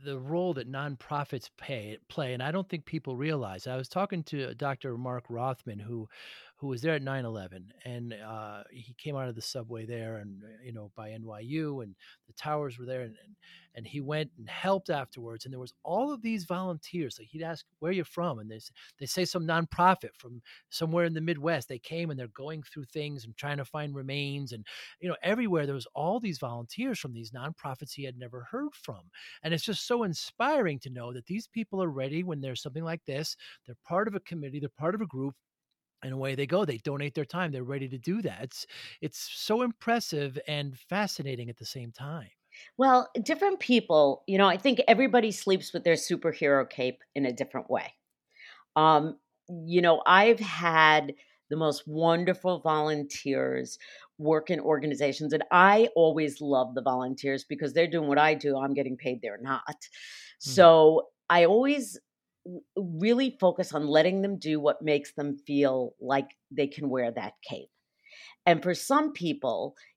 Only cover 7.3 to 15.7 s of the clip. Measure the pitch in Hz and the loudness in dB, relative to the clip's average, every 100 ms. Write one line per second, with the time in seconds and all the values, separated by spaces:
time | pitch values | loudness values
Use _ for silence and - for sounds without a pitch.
7.3 | 110 92 92 95 _ 123 123 120 107 110 | -8 -12 -16 -20 _ -12 -10 -10 -12 -14
8.3 | 110 107 104 - 127 120 120 156 139 127 | -14 -12 -16 -18 -20 -20 -14 -10 -8 -8
9.3 | 113 - 131 113 117 110 117 110 110 104 | -10 -10 -12 -10 -12 -10 -10 -8 -10 -12
10.3 | 98 104 110 127 113 101 - 107 113 110 | -16 -20 -20 -18 -16 -16 -16 -16 -14 -14
11.3 | 107 113 156 151 139 107 95 - _ _ | -14 -8 -6 -6 -8 -12 -16 -20 _ _
12.3 | - 151 151 143 120 123 127 120 110 _ | -12 -6 -4 -6 -10 -10 -10 -10 -16 _
13.3 | _ _ - _ 120 104 147 139 156 156 | _ _ -20 _ -18 -12 -10 -6 -6 -6
14.3 | - 110 - 185 196 - 151 127 131 113 | -10 -16 -6 0 0 0 -4 -6 -12 -14
15.3 | 117 131 127 127 | -14 -14 -14 -14